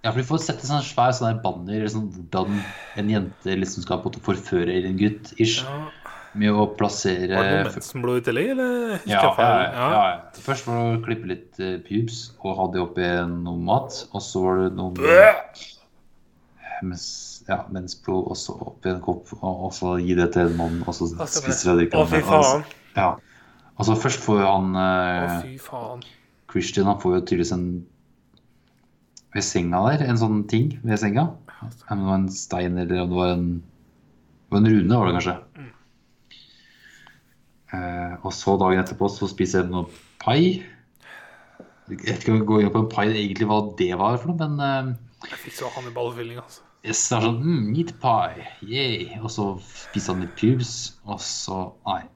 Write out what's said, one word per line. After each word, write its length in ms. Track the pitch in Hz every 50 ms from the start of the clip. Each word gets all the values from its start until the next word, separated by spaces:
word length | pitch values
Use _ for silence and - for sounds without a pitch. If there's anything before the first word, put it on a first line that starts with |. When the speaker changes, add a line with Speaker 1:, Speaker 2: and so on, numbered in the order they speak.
| -
Speaker 1:
Ja, 80 | 113
for 60 | 110 127
vi 40 | 127 123
får 120 | 151 160
sett 200 | 160 - 156 -
en 80 | - 127
sånn 140 | 147 147 135
svær 260 | - - - 120 127 127
sånn 140 | 120 123 113
her 80 | 113 113
banner, 460 | 113 95 87 87 85 90 104 107 107 104
sånn 220 | 104 110 107 101
hvordan 420 | 90 92 87 82 - 92 95 98 101 101 98 92 - - - - - -
en 120 | 104 104
jente 460 | 107 107 95 85 - - - 95 95 95
liksom 240 | 95 92 - -
skal 160 | 87 - 90 87
på 80 | - -
en 20 |
måte 100 | - -
forføre 560 | - - 98 90 - - - 87 87 87 90 92 90
en 120 | 92 92 92
gutt, 360 | 101 107 107 - - - - -
ish, 240 | 113 113 113 - 123
Speaker 2:
Ja. 260 | 135 139 147 156 151 - - - - - - - - -
Speaker 1:
med 200 | 104 104 104 104
å 140 | 104 107 98 - -
plassere 560 | 107 101 - - - 98 92 90 90 90 95
Speaker 2:
Var 80 | 95 95
det 200 | 98 98 98 98
noe 80 | 101 95
mensenblod 440 | 95 - - - 135 120 120 123 123
i 80 | 120 -
tillegg, 200 | 113 123 165 247
eller 400 | 269 254 254 247 247 247 240 226 208 175
husker 120 | - 202
Speaker 1:
Ja, 120 | 208 -
Speaker 2:
jeg 140 | - - -
feil? 380 | - 113 120 110 98 90 87 -
Speaker 1:
ja, 160 | 117 123 139
ja, 140 | - 107 101 92
ja. 120 | 87 87 - - -
Først 320 | - - - 120 120 - 120
var 100 | 120 120
det 240 | 117 117 117 113
å 40 | 113
klippe 220 | 113 113 110 - 90
litt, 320 | 90 - - - _ -
eh, 180 | 95 92 92 85
pubes 520 | - - 101 107 117 113 - - - - - _ -
og 120 | 95 92 98
ha 100 | 92 90
det 100 | 90 92
oppi 280 | 90 85 - - 90 87 87 87 87 87
noe 300 | 87 85 87 87 85 85
mat, 500 | 85 90 104 135 135 - - - - - -
og 80 | 101
så 200 | 98 - - 92 92
var 180 | 92 92 92 92 92
det 60 | 92
noe 180 | 92 92 92 90
Speaker 2:
Bæ! 400 | 92 139 156 165 180 202 214 202 - - - - - - - - - _ _ _ _ _ - - _ _ _ _ _ _ _ _ _ - - - - -
Speaker 1:
mens, 600 | 92 90 87 - - - - - - - - - -
ja, 160 | 95 95 - -
mensblod, 580 | 92 92 90 90 - - - - 95 92 90 -
og 60 | - -
så 160 | - - - -
oppi 280 | - - - - - 92
en 120 | 92 90
kopp, 260 | - - 90 - - - - -
og, 240 | - 95 92 90 92
og 60 | 95 92
så 240 | - - 90 90 90
gi 140 | 87 90 90
det 160 | 87 87 85 -
til 140 | 90 87 85
en 100 | 85 85
mann, 260 | 85 80 82 85 87 -
og 60 | 85
så 160 | - 87 82
Speaker 2:
Ja, 160 | 82 82 113
stemmer 0 |
det. 280 | 147 - 160 139 135 131
Speaker 1:
spiser 120 | 123 -
de 60 | 120
og 60 | 117 110
drikker 160 | - - - 151
Speaker 2:
Å, 100 | 156 160
fy 80 | 160
Speaker 1:
det. 80 | 156 147
Og 200 | - 160 156 147
så, 100 | 131 135
Speaker 2:
faen. 120 | 147 151 - - - _ - -
Speaker 1:
ja. 200 | - 98 90 85 - - _ - - - _ _ _ _ - _ -
Og 60 | 104
så 100 | 104 113
først 240 | 113 - - - -
får 180 | - - 107 101
jo 60 | 101
han, 300 | 98 98 95 95 95 92
eh, 520 | 95 95 92 92 92 90 90 87 87 87 87
Speaker 2:
Å, 140 | 87 85
fy 160 | - 131 131 135
faen. 460 | - - - 127 117 110 123 123 127 - - _ _ _ _ _ _ -
Speaker 1:
Christian, 360 | - 98 85 - - 101 98
han 140 | 98 101 98
får 140 | - 92 90
jo 60 | 92
tydeligvis 300 | 87 - - 85 85 85 95
en, 320 | 90 87 90 87 87 87 - _ _ _ _ _ _ _ _ _ _ _ _ _ _ _ _ _ _ _ _ _ _ _ _ _ - _ _ -
ved 100 | 104 98
senga 360 | - - 101 85 85 85 90 101 120
der, 140 | 147 151 147 123
en 100 | 123 113
sånn 300 | 113 110 107 104 104 104
ting 320 | - 110 131 151 - - -
ved 160 | 113 107 107
senga. 280 | 110 104 101 131 156 165 - - - -
Speaker 2:
Ja, 220 | - - 117 117
stemmer. 220 | - - - -
Speaker 1:
Om 80 | 104 101
det 60 | 95
var 100 | 95 95
en 140 | 95 95 92
stein, 480 | 95 - - - - 90 90 90 90 90
eller 240 | 87 85 92 90
om 80 | 90 90
det 60 | 90 90
var 140 | 90 90
en... 140 | 90 87 87 87 87 85
det 920 | 82 - _ _ _ _ _ _ _ _ _ _ _ _ _ _ _ _
var 80 | - 101
en 100 | 107 110
rune, 280 | 110 104 87 87 117 120
var 80 | 104 90
det 80 | 87 87
kanskje. 200 | 87 90 87 - - _ _ -
Speaker 2:
Mm. 140 | 139 120 - _ _ _ _ _ _ _ _ _ _ _ - - - _ - _ _ _ _ _ _ - - - - - - _ _ _ _ _ _ _ _ _ _ _ -
Speaker 1:
Eh, 440 | 92 90 87 87 87 87 87 87 - -
og 80 | 95 -
så 240 | - - - 98 92
dagen 240 | 95 92 92 95 92
etterpå 240 | - - - 101 98
så 200 | 98 - 101 95
spiser 300 | 90 - 92 87 - 92 90
jeg 80 | 87
noe 140 | 90 90 87 82 - - - _ _ _
pai. 460 | - - 120 147 170 185 180 - - - - _ _ _ _ _ - - - - - - - - - _ _ _ - - _ _ _ -
Jeg 100 | 98 - -
vet 160 | 113 107 -
ikke 140 | - - 110
om 60 | 110
vi 40 | 107
går 160 | 104 110 107
inn 120 | 104 101 -
på 80 | 110 110
en 60 | 117
pai, 160 | - - 104 107
egentlig 400 | 107 107 104 101 95 90 113 104
hva 140 | 107 107 104 104 90 85
det 160 | 92 90 90 87
var 200 | 95 107 123 120
for 100 | 117 160 175
noe, 140 | 165 160 147
men, 120 | 147 143
eh, 720 | 139 139 135 135 131 131 123 117 - - _ _ - -
Speaker 2:
Jeg 100 | - -
fikk 140 | - 135 -
så 140 | - - 123
Hannibal-feeling, 640 | - 131 127 123 117 123 120 120 120 117 120 117 120 123
altså. 240 | - - - - _ _ _ _ _
Speaker 1:
yes, 240 | 113 107 - - -
det 80 | 127 117
er 40 |
sånn, 200 | 107 113 117 117
mm, 300 | 135 160 175 143 110 104
meat 220 | 113 156 170 165 - -
pie, 440 | - 127 113 107 90 82 82 85 82 - - -
yay. 580 | - 101 113 135 139 127 113 90 90 87 - 110 110
Og 60 | 110
så 160 | - - 104 98 98 92 -
spiser 500 | - - - - - - 107 92 - 92
han 80 | 92
litt 140 | 90 87 -
pubes, 600 | - - 110 131 127 120 - - - - - - - -
og 140 | 104 101 95
så, 540 | - - - - - - 95 95 92 92 - _ _ 101
nei. 160 | 95 87 80 - _